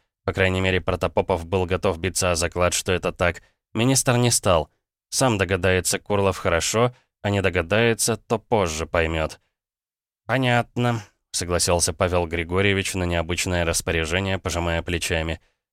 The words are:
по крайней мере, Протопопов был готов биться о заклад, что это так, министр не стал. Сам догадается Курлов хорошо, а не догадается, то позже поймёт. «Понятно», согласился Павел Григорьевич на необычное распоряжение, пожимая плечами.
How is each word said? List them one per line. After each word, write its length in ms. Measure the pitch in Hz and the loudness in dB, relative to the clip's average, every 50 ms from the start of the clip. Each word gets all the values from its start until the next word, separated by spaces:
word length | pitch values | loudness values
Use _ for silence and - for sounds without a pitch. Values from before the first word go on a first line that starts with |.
| _ _ _ _ _ | _ _ _ _ _
по 100 | - 92 | -4 0
крайней 280 | 98 95 92 92 92 | 0 2 2 2 2
мере, 180 | 92 95 92 90 | 2 0 0 0
Протопопов 640 | - - 90 85 - 87 - 104 92 - 95 87 82 | 0 -2 -2 -2 -2 -2 0 0 0 0 0 -2 -2
был 200 | 85 98 95 92 | -2 -2 -2 0
готов 340 | 85 92 87 - 101 87 82 | 0 -2 0 0 -2 -2 -2
биться 320 | 85 92 85 - 95 90 | -4 -4 -2 -2 0 0
о 40 | 87 | 0
заклад, 380 | 80 87 82 - 87 90 87 - | 0 -2 -2 -2 0 0 0 0
что 180 | - - - 92 | -2 -2 -2 -2
это 180 | 85 - 90 | -2 -2 -4
так, 300 | - - 90 87 85 - - _ _ _ _ _ - | -2 0 0 -2 -2 -4 -8 _ _ _ _ _ -4
министр 440 | 110 113 131 135 120 - 139 120 120 | 0 0 2 2 2 2 2 2 2
не 140 | 123 120 | 2 2
стал. 380 | 113 - - - 90 80 76 - _ _ _ _ _ _ _ _ | 0 0 2 2 2 2 2 -2 _ _ _ _ _ _ _ _
Сам 280 | - - 139 127 110 95 | -2 0 2 2 2 2
догадается 600 | 98 85 98 90 87 92 92 92 87 - - 95 | 2 0 0 0 2 2 2 2 0 0 -4 -4
Курлов 380 | - - 104 101 98 95 92 - | -2 -2 0 2 2 2 0 0
хорошо, 560 | - 95 85 85 - - - 110 123 123 - _ _ _ _ _ | 0 0 0 0 0 0 2 2 2 0 0 _ _ _ _ _
а 80 | - 101 | -4 -2
не 120 | 101 101 | 0 2
догадается, 760 | 92 92 85 90 82 82 101 110 117 117 113 - - - 113 - | 0 2 0 0 0 2 2 2 4 2 2 2 0 -2 -2 -4
то 220 | - - - 107 | -4 -4 -4 -4
позже 460 | - _ 120 107 95 82 78 78 80 | -2 _ 0 2 2 0 -2 -4 -4
поймёт. 540 | - - 87 82 80 80 80 78 78 - - _ _ _ _ _ _ _ _ _ _ _ _ _ _ _ _ _ | -2 0 0 0 2 0 -2 -2 -4 -6 -10 _ _ _ _ _ _ _ _ _ _ _ _ _ _ _ _ _
«Понятно», 760 | - 117 131 131 123 120 120 113 - _ 123 120 120 117 110 104 - _ _ _ _ | -4 -2 0 2 2 2 2 0 -2 _ -2 0 0 0 -2 -4 -10 _ _ _ _
согласился 640 | - - 92 85 87 85 - - 87 87 - - 85 | -8 -6 -4 -2 0 0 2 2 2 2 2 0 0
Павел 340 | - 95 87 90 87 87 80 | 0 0 0 2 0 0 0
Григорьевич 680 | 82 85 82 82 87 95 98 101 98 95 95 - - | -2 -4 -4 -2 0 0 2 2 2 0 -2 -2 -2
на 100 | 95 90 | -2 -2
необычное 640 | 87 87 85 82 82 90 - - 95 90 87 85 | 0 0 0 -2 -2 -4 -4 -2 -2 -2 0 0
распоряжение, 720 | 82 82 - - 92 85 82 80 78 82 92 98 95 95 90 | 0 0 -2 -2 -2 -2 -2 -2 0 -2 -2 -2 -2 -4 -4
пожимая 440 | - 95 87 85 85 85 85 82 | -4 -4 -4 -2 -2 -2 -2 -2
плечами. 600 | 80 - 87 82 - - 90 80 80 82 80 - _ _ _ _ _ _ | -2 -4 -4 -4 -4 -2 -2 -2 -2 -4 -6 -8 _ _ _ _ _ _